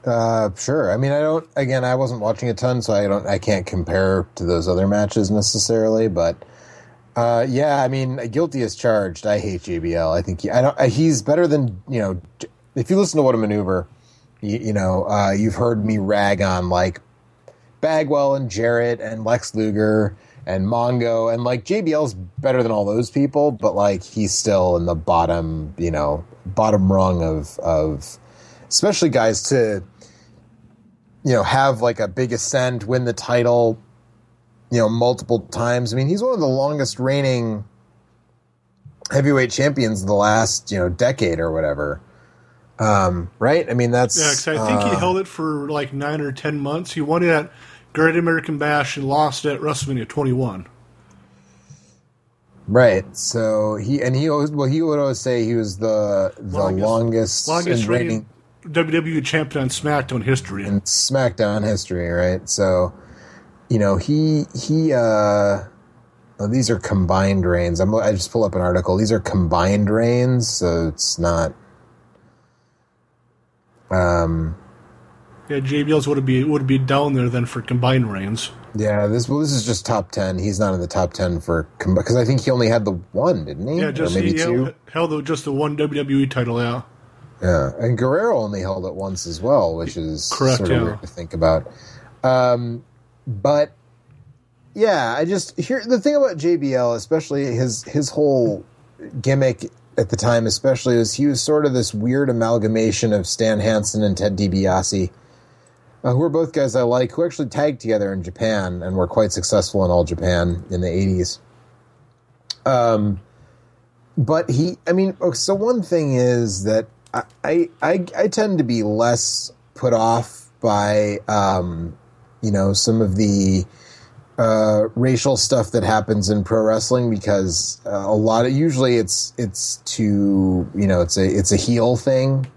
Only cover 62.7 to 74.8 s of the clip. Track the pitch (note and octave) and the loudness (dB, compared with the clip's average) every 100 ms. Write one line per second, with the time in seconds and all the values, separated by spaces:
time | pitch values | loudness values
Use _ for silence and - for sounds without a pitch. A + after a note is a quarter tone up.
62.7 | F#2 F2+ - - - - - - - _ | 2 0 -4 -20 -20 -20 -20 -20 -20 _
63.7 | A#2 G2+ F#2 F2+ D3+ D#3 D3+ C#3+ A#2+ - | 0 2 0 0 0 2 0 -2 -8 -2
64.7 | D#3 D#3+ B2+ A#2 G#2+ G#2 G#2 G2+ G2 F#2 | 0 2 2 2 2 2 4 2 0 -4
65.7 | - _ _ _ _ _ - G#2 B2+ A#2 | -20 _ _ _ _ _ -6 -2 0 2
66.7 | A2 - G2+ F2 F#2+ G2 G2 F2 F2 F2 | 0 0 0 2 2 2 2 2 0 0
67.7 | E2+ F#2+ A2 G#2 G2+ - A#2 G#2 F2+ F2+ | 0 0 2 0 -2 -2 0 0 0 0
68.7 | F2+ F2 F#2 G#2+ A2 - G2 E2+ D#2+ F2+ | 0 0 0 2 0 0 0 2 2 2
69.7 | G#2 G2+ A2 A#2 B2 B2+ B2 A2+ - F2+ | 2 2 2 2 2 2 0 -2 -2 0
70.7 | E2+ E2 D2 - - E2+ E2 D#2+ - - | 0 -2 -2 -4 -2 0 0 -2 -6 -20
71.7 | - _ _ _ _ _ _ _ _ _ | -20 _ _ _ _ _ _ _ _ _
72.7 | _ _ _ _ _ _ _ _ _ _ | _ _ _ _ _ _ _ _ _ _
73.7 | _ _ F#2 F2+ F2 E2 E2 D#2+ E2+ - | _ _ 0 2 2 0 -2 -4 -6 -14
74.7 | - | -20